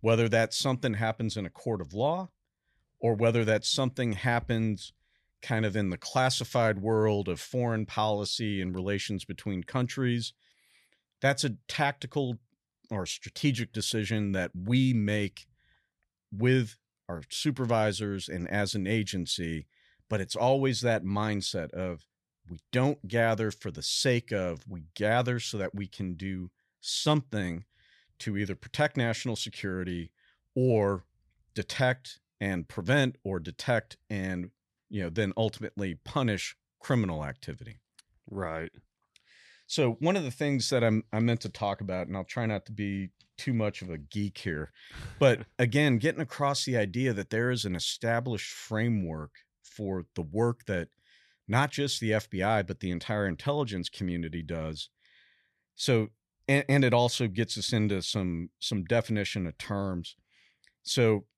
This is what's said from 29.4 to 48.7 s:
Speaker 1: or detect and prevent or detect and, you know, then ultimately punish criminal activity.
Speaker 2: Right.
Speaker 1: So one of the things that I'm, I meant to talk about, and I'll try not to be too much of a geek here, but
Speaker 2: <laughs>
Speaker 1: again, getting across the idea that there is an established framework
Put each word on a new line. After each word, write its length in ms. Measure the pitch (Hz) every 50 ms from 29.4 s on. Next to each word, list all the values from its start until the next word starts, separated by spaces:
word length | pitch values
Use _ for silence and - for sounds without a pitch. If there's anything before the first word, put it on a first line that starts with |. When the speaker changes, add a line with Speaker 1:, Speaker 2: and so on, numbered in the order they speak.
| - 110 - - - 98 92 92 90 90 90 85 82 - _ _ _ _ _ _ _ _ -
Speaker 1:
or 500 | 127 127 127 113 110 101 101 101 90 - _ _ _ _ _ _ _ _ _ -
detect 680 | - 95 - - - 131 127 127 131 - - - - _ _ _ -
and 280 | 104 98 95 90 80 -
prevent 480 | - - 87 92 135 147 135 127 127 _ -
or 160 | 98 95 87
detect 600 | 78 87 - - - - 120 110 - - - _ _ -
and, 420 | 107 98 95 95 92 90 87 - _ _ _ _ _ _ _ -
you 140 | - 101 90
know, 80 | 85
then 240 | 82 110 107 98 -
ultimately 580 | 113 110 107 - - 107 - - 101 98 92 82
punish 640 | - - - - 147 131 113 104 95 - - - _ _ _ _ _
criminal 420 | - - 139 120 104 92 82 76 73
activity. 580 | 71 - - - - 71 - - 110 107 - _ _ _ _ - _ _ _ _ -
Speaker 2:
Right. 400 | 101 98 92 82 80 80 82 - _ - _ _ _ _ _ _ _ _ _ _ _ - - - - _ _
Speaker 1:
So 320 | - - - 143 120 113 -
one 160 | 143 170 190
of 80 | 196 160
the 60 | 127
things 400 | 120 - 147 143 139 127 107 -
that 120 | 139 123 117
I'm, 220 | 113 110 110 - - -
I 80 | 107
meant 220 | 117 120 117 117 -
to 80 | 101
talk 320 | - - 107 101 98 - 104
about, 240 | 92 92 92 90
and 100 | - 95
I'll 80 | 98 92
try 220 | - - 123 117
not 180 | 110 107 98 -
to 60 | - 110
be 380 | 104 104 101 98 98 95 90 _ _ _ _ _
too 160 | - - 139 123
much 300 | 113 107 104 - - 92
of 80 | 92
a 80 | 82 78
geek 400 | 71 73 - 104 101 101 - -
here, 340 | - 92 80 76 78 - _ _ - - - - - - - -
but 220 | 143 131 120 - - _
Speaker 2:
<laughs> 80 | _ -
Speaker 1:
again, 400 | 123 117 110 143 151 143 127 110
getting 240 | 104 160 - - 156
across 420 | - - - 147 139 139 - -
the 140 | 143 123 117
idea 340 | 104 98 87 120 135 127 113
that 160 | 98 95 -
there 220 | 110 110 120 123
is 160 | 127 117 107
an 100 | 98 90
established 760 | 85 - - - - - 117 117 120 123 127 113 98 - -
framework 840 | - - - -